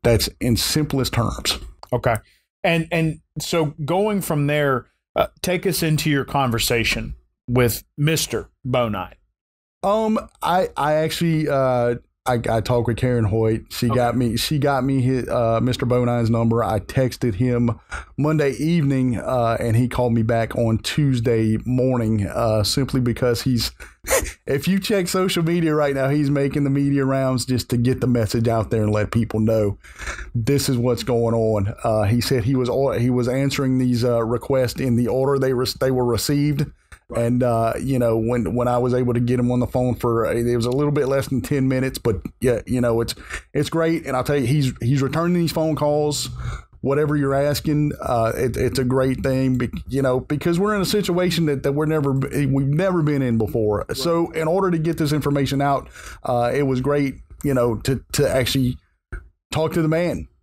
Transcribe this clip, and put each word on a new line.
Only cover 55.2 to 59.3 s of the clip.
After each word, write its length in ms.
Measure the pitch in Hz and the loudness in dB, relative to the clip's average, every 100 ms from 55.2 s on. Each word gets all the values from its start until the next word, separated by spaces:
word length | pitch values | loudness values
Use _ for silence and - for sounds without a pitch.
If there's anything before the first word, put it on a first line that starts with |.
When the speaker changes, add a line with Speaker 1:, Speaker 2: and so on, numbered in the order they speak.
| 143 143 135 139 | 0 0 0 0
Speaker 1:
out, 280 | 143 135 - - - - | 0 0 -4 -18 -18 -14
uh, 260 | - 123 120 | -2 0 2
it 100 | 127 | 0
was 160 | 139 127 | 0 0
great, 360 | 131 147 139 131 - - | 0 0 0 -4 -16 -6
you 100 | 147 | -2
know, 220 | 131 120 110 | 2 2 0
to, 220 | - 131 - | -2 -2 -2
to 160 | - 143 | 0 2
actually 480 | 131 123 135 127 - _ _ _ - - | 2 0 0 -2 -4 _ _ _ -16 -16